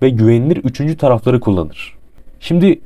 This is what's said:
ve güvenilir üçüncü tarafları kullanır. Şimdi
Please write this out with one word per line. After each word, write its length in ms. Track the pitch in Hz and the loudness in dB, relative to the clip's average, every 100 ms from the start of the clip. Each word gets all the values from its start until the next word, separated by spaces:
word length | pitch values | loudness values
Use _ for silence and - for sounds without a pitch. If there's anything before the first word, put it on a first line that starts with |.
ve 80 | 131 | 0
güvenilir 460 | 117 110 117 135 165 | 2 2 2 2 -2
üçüncü 400 | 131 131 147 165 | -4 -4 -6 -2
tarafları 440 | 139 117 127 127 | 0 0 0 0
kullanır. 540 | - 95 78 - - - - - - - | 0 -2 -4 -10 -18 -20 -20 -20 -20 -14
Şimdi 400 | - 170 190 - | -4 2 2 0